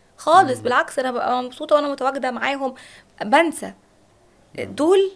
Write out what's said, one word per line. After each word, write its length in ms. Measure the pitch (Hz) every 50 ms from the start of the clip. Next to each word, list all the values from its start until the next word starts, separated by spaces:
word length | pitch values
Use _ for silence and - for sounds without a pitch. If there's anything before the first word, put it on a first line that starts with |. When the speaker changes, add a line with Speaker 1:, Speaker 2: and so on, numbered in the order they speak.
| _ _ _
Speaker 1:
خالص. 400 | - - 302 320 370 381 269 254 -
Speaker 2:
مم. 40 | -
Speaker 1:
بالعكس، 340 | 240 247 277 330 - - -
انا 120 | 254 262
ببقى 320 | 247 240 - - 247 254
مبسوطه 340 | 254 247 254 - 302 302 302
وانا 120 | 294 294 285
متواجده 420 | 277 - 247 262 262 277 240 254
معاهم، 440 | 240 233 226 262 277 269 269 254 254 - - - - - _ _ _ - -
بنسى. 480 | 214 233 302 339 320 - - 202 190 196 _ _ _ _ _ _ _ _ _ _ _ _ _ _ _ - -
Speaker 2:
مم. 60 | 113
Speaker 1:
دول، 480 | - 190 - 302 330 392 392 392 381 -